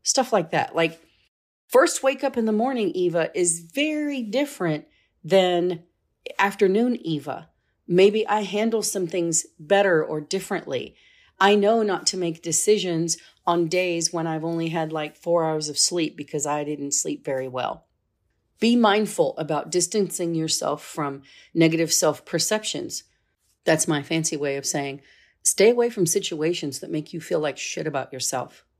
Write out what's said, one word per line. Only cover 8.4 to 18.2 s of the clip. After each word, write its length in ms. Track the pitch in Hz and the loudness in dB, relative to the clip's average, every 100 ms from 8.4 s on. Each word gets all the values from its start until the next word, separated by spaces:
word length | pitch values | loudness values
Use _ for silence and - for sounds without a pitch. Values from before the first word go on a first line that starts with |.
handle 380 | 196 202 226 226 | -2 -2 0 0
some 260 | 202 196 175 | -2 -4 -4
things 380 | 185 170 160 - _ | -2 0 -2 -4 _
better 420 | 156 196 202 165 | 2 4 6 4
or 200 | 143 156 | 2 -6
differently. 760 | 147 190 - 180 - 131 - _ _ _ _ _ | -4 -6 -4 -6 -4 -8 -8 _ _ _ _ _
I 160 | 196 208 | 4 6
know 280 | 202 233 | 4 4
not 220 | 208 180 - | 2 0 -2
to 100 | 185 | -2
make 240 | 170 160 | -4 -4
decisions 760 | 165 165 - 208 180 165 165 - - _ - | -4 0 4 2 2 -2 -2 -4 -8 _ 0
on 220 | 175 165 | 2 2
days 460 | 180 180 170 160 | 0 0 -2 -2
when 140 | 170 165 | -2 -2
I've 180 | 160 165 | -2 -4
only 240 | 165 165 | -4 -2
had, 240 | 165 156 | -2 -2
like, 240 | 160 151 _ | -4 -8 _
four 260 | 175 170 | 0 2
hours 240 | 160 156 151 | 2 -2 -4
of 100 | 143 | -2
sleep 380 | - 175 156 - | 0 0 -2 -6
because 300 | - 151 143 | -8 -6 -2
I 180 | 147 | -4
didn't 300 | 147 147 143 | -4 -6 -4
sleep 320 | - 156 143 - | -4 -4 -6 -6
very 240 | 135 131 | -6 -6
well. 380 | 127 113 - _ _ _ _ | -6 -6 -8 _ _ _ _